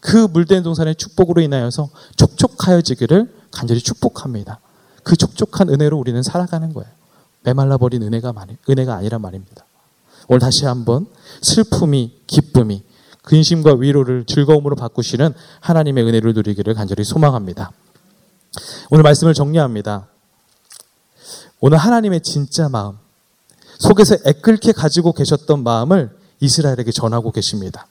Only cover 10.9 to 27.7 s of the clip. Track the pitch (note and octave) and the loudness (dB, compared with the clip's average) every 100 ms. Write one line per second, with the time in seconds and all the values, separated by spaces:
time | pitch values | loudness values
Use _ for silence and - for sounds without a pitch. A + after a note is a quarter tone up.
10.9 | A#2+ G3+ _ - - - - A3 - E3+ | -2 -4 _ -20 -8 -2 0 0 0 0
11.9 | C#3+ A#2 _ _ D3 D3 C3 A2 G2+ - | 0 -2 _ _ 0 2 2 0 -4 -10
12.9 | _ _ _ - D#3 D3+ E3+ D3+ C3+ C3+ | _ _ _ 0 2 4 4 4 4 2
13.9 | C#3+ B2+ B2+ A2+ - C#3+ D3+ C#3+ C#3 A#2+ | 2 0 -2 -4 -2 2 2 2 -6 -8
14.9 | - A#2+ A#2+ D#3 B2 - _ - E3 D3+ | -8 -6 -2 -2 -2 -18 _ -2 0 0
15.9 | C3 A2+ A2+ A2 A2 G#2 G2+ G#2 G#2+ G2+ | 0 2 2 0 -2 -2 -4 -4 -4 -4
16.9 | G2+ G#2 - D3+ B2+ F#2+ E2+ - - _ | -6 -2 2 2 2 -6 -12 -14 -16 _
17.9 | _ _ _ _ _ _ - - - - | _ _ _ _ _ _ -20 -18 -20 2
18.9 | D#3 D3+ D3 E3 D3+ C#3+ D#3+ C#3+ A2 G#2 | 6 6 6 2 0 0 0 -2 -4 -8
19.9 | G#2 G2 _ _ _ _ _ _ - - | -10 -12 _ _ _ _ _ _ -20 -20
20.9 | _ _ _ - - - _ C3 D#3 F3 | _ _ _ -20 -20 -20 _ 4 4 4
21.9 | A#3+ G#3+ F3 - D3 C#3 - D#3 B2 G2+ | 2 0 -2 -4 -6 -6 -2 -2 -2 -8
22.9 | G#2 _ _ _ _ _ _ _ - - | -12 _ _ _ _ _ _ _ -4 2
23.9 | G3+ F#3+ G3+ - D3 - A3 - A3 D#3 | 4 4 4 2 0 2 2 2 0 0
24.9 | E3+ E3+ D#3+ C#3 D3 - D3 A#2+ A2+ B2+ | 0 0 0 -2 -2 0 -2 0 -2 2
25.9 | F#3+ A#2+ _ _ _ C#3 B2+ D3 B2+ A#2 | 0 0 _ _ _ -2 0 0 -2 -4
26.9 | A2+ A2+ A#2 A2+ A#2 G2+ G#2+ F#2 | -4 -2 -2 -4 -6 -6 -6 -10